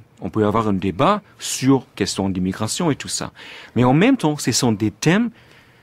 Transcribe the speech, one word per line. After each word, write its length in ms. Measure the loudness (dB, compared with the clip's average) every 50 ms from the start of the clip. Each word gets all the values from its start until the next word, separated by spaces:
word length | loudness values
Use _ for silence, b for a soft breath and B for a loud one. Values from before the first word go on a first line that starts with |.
| -16 _ _ _
On 80 | -12 -6
peut 160 | -2 0 0
avoir 220 | 2 2 0 0
un 60 | 0 -2
débat 500 | -2 -2 -4 -2 0 2 2 2 0 -4 b b b
sur 480 | -10 -8 -6 -2 2 2 2 2 2 -6 _
question 340 | -4 -4 -4 -2 -2 -2 -2
d'immigration 640 | -2 -2 -2 -2 -2 -4 -6 -6 -4 -2 -2 -2
et 60 | -2
tout 100 | -2 -6
ça. 240 | -8 -8 -8 -8 -10 -12 B B B B B B B B
Mais 80 | 2 2
en 80 | 4 4
même 240 | 4 4 4 4
temps, 200 | 2 2 -2 -2
ce 140 | 0 -2 -2
sont 220 | 0 2 2 0 0
des 180 | 0 -2 -4
thèmes 400 | -4 _ 0 2 2 2 0 -2 b b b b b b b b b b